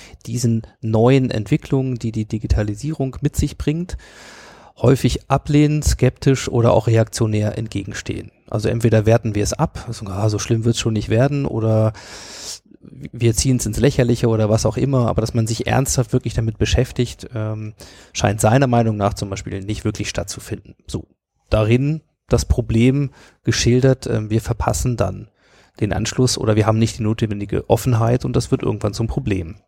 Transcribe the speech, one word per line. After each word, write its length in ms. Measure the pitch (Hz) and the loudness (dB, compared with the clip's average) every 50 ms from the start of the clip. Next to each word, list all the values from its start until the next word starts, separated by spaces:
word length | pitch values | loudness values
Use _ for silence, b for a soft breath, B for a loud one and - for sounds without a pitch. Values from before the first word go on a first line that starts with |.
| B B B B - | B B B B -10
diesen 380 | - 117 120 120 117 113 110 113 B B _ | -8 -4 -2 0 0 0 0 -2 B B _
neuen 500 | - 110 110 110 117 127 135 135 131 120 | -4 0 2 4 6 6 6 4 2 0
Entwicklungen, 640 | - 120 104 - 147 156 - - 147 135 131 131 127 | -2 -4 -2 -2 -2 -2 0 -2 -2 -2 0 -2 -4
die 160 | 113 120 113 | -4 -6 -4
die 140 | 110 110 107 | -4 -4 -4
Digitalisierung 920 | - 113 107 - 107 - - 104 104 104 104 - 151 160 - 135 135 - - | -4 -4 -4 0 0 0 2 0 -2 -4 -6 -6 -6 -4 -4 -4 -6 -4 -4
mit 120 | 139 143 - | -4 -4 -2
sich 240 | - 147 147 - - | -2 -4 -4 -4 -4
bringt, 380 | - 151 151 165 180 180 - B B B B B B B B B B B B B B B B | -4 -2 -2 -2 -4 -6 -10 B B B B B B B B B B B B B B B B
häufig 520 | - - 120 135 - - 127 - - - - | 0 2 4 4 4 2 0 -2 -2 -2 -2
ablehnend, 560 | 139 139 - - 147 147 151 147 151 151 147 | -2 -2 0 2 4 4 4 4 2 0 0
skeptisch 640 | - 113 - 127 127 - _ - 139 135 - - - | 0 2 2 2 0 0 _ 2 2 2 2 0 -2
oder 240 | - 120 113 117 | 0 2 4 4
auch 140 | - 110 - | 4 4 4
reaktionär 720 | 117 113 113 110 - - - 117 110 107 107 104 107 - - | 4 4 4 2 0 0 -2 0 0 0 0 0 -2 -2 -4
entgegenstehen. 720 | 113 110 - 101 95 104 107 - - - 107 95 95 - - _ _ _ | -6 -6 -6 -8 -8 -8 -10 -10 -8 -8 -8 -8 -12 -14 -20 _ _ _
Also 200 | - 110 107 - | -4 -2 0 0
entweder 360 | 113 117 117 113 110 110 101 | 0 2 2 4 4 4 6
werten 300 | 110 113 117 - 113 104 | 4 4 4 2 0 -2
wir 80 | 104 | -2
es 100 | 104 98 | -2 -2
ab, 320 | - - 151 180 - - - - | -2 -2 -2 -4 -4 -8 -12 -12
also, 180 | 113 - 110 | -12 -10 -10
ah, 220 | 98 92 101 107 107 | -8 -4 -2 0 0
so 100 | 104 101 | 0 -2
schlimm 260 | - - 117 113 110 | 0 0 0 2 2
wird's 140 | 120 117 - | 0 0 0
schon 140 | - 120 | -2 -2
nicht 160 | 110 107 104 - | -2 -2 0 0
werden, 360 | 110 113 131 139 143 143 139 | 2 2 2 2 0 -2 -2
oder 480 | - - 113 110 110 110 110 110 110 107 B B B B B B B B B B B B B _ _ - _ - - - 127 135 - | -2 -2 0 0 2 2 4 2 2 0 B B B B B B B B B B B B B _ _ -20 _ -20 -20 -16 -16 -16 -14
wir 240 | - 120 117 117 110 | -4 0 0 2 2
ziehen 220 | - - 135 127 | 2 2 2 0
es 100 | 120 - | 0 0
ins 140 | 110 110 - | -2 0 2
Lächerliche 480 | 113 143 - - 123 117 120 - - 117 | 2 2 4 2 2 2 2 2 2 2
oder 200 | 113 107 110 104 | 2 2 2 2
was 160 | 110 110 - | 2 2 2
auch 100 | 107 104 | 0 0
immer, 320 | 123 127 135 139 127 120 104 | 0 0 2 2 2 2 2
aber 140 | 95 110 | 0 0
dass 120 | 110 - - | -2 0 0
man 140 | 117 110 110 | -2 0 0
sich 180 | 117 - - | -2 -4 -2
ernsthaft 460 | - 113 127 135 - - - 120 - | 0 0 0 0 0 0 0 0 0
wirklich 220 | - 123 - 117 - | 0 -2 -2 -2 -2
damit 240 | - 113 113 110 - | -2 -2 -2 -2 -2
beschäftigt, 720 | - - - - 131 - - - 123 - - - - - - | 0 2 2 2 0 0 -2 -4 -4 -4 -6 -12 -16 -12 -8
ähm, 400 | 110 107 107 107 107 110 107 - B B B B B B B | -8 -6 -6 -6 -8 -10 -12 -14 B B B B B B B
scheint 280 | B - - 104 101 110 | B 0 0 0 2 2
seiner 260 | - 107 117 139 143 127 | 4 4 4 4 4 4
Meinung 280 | 120 117 117 113 107 | 4 4 4 2 2
nach 180 | 104 101 101 101 | 0 0 0 0
zum 140 | - 101 98 | -2 -6 -6
Beispiel 300 | 98 98 - - 95 98 | -6 -8 -8 -8 -10 -8
nicht 240 | 95 101 107 - - | -6 -6 -6 -4 -4
wirklich 240 | 110 104 - - - | -4 -4 -4 -6 -6
stattzufinden. 640 | - - 98 - - - - - 113 - - 92 - _ _ | -6 -6 -8 -8 -10 -14 -10 -10 -10 -10 -12 -16 -20 _ _
So, 200 | - - - - _ _ _ _ _ _ _ _ _ | -10 -8 -8 -10 _ _ _ _ _ _ _ _ _
darin 520 | - 107 110 107 120 127 139 143 156 156 - _ _ _ _ - | 0 2 4 4 4 4 2 0 -2 -4 -8 _ _ _ _ 0
das 160 | 123 117 - | 0 0 2
Problem 640 | - - 127 113 113 113 113 120 131 131 143 143 131 b b b b b b | 2 0 0 0 0 2 4 4 4 4 2 0 -4 b b b b b b
geschildert, 640 | _ 120 113 - - 117 120 127 127 135 127 - - | _ -2 -2 2 2 4 4 6 4 4 2 2 -2
ähm, 220 | - 117 110 107 104 | -4 -4 -4 -2 -2
wir 120 | 110 113 | -2 -2
verpassen 560 | - - - - - - 113 - - 127 120 | -2 -2 -4 -2 -2 -2 0 0 -2 -2 0
dann 320 | 113 101 95 98 98 110 - b b b b b b b b b - | 0 -2 -2 -4 -8 -12 -16 b b b b b b b b b -4
den 120 | 117 104 | -4 -2
Anschluss 440 | 78 82 107 - - - 127 127 - | -2 -2 -4 -2 0 0 0 0 0
oder 200 | - - 110 107 | 0 0 2 2
wir 100 | 107 104 | 2 2
haben 120 | 113 110 110 | 2 2 2
nicht 200 | 113 110 - - | 2 0 0 -2
die 40 | |
notwendige 680 | 110 107 110 - 117 104 104 101 104 104 - - - - | -2 -2 -2 -2 -2 -4 -4 -6 -6 -4 -4 -4 0 0
Offenheit 540 | 117 117 - 131 117 110 113 113 123 127 - | 0 2 2 0 0 2 2 2 0 0 -2
und 100 | 131 123 | -2 -2
das 160 | 123 - - | -2 0 0
wird 120 | 135 - | -2 -2
irgendwann 320 | - - 107 104 - 107 - | -2 -4 -4 -4 -4 -6 -4
zum 120 | - 113 | -4 -6
Problem. 500 | 113 - 143 135 113 98 92 85 80 - - _ | -4 -4 -4 -4 -2 -4 -4 -4 -8 -12 -18 _